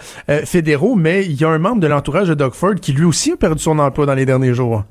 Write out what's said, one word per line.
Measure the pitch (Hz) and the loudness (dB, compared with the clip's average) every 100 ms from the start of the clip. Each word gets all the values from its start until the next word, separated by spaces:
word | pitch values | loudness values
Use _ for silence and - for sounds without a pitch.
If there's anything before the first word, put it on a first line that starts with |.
| - - - | -10 -10 -4
euh, | 147 | -2
fédéraux, | 107 180 156 139 208 | 0 0 2 2 2
mais | 220 160 196 | 2 2 0
il | 185 135 | -2 0
y | |
a | 160 | 0
un | 156 | 2
membre | 190 233 | 0 0
de | 151 | 2
l'entourage | 143 143 165 180 | 0 0 0 0
de | |
Doug | 147 131 | 0 -2
Ford | - 190 196 | 0 -2 -2
qui | - | -2
lui | 139 | 0
aussi | 170 - 302 | 2 2 -2
a | 359 | 0
perdu | 185 151 | 0 0
son | 160 151 | 0 0
emploi | 143 151 143 | 0 0 0
dans | |
les | 135 | 0
derniers | 131 131 127 | 2 2 2
jours. | 120 120 107 101 | 0 0 -2 -6